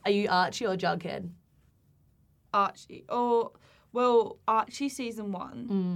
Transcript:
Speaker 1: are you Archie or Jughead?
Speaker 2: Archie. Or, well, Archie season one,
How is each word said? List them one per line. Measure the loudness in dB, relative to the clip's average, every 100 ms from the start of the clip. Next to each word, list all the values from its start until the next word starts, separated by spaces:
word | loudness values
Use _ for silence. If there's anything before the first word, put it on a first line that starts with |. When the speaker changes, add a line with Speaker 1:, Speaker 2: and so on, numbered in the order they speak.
| 0
Speaker 1:
are |
you | 2 2
Archie | 2 2 0 -4
or | -2
Jughead? | 0 -2 -4 -8 -10 -14 _ _ _ _ _ _ _ _ _ _ _
Speaker 2:
Archie. | 0 0 -2 -18 -16 -6
Or, | -2 2 2 0 -8 _ _ _
well, | 0 4 6 4 -2 0
Archie | 2 0 -2 -6
season | -4 -8 -6 -6
one, | -6 -8 -10 -2 0 0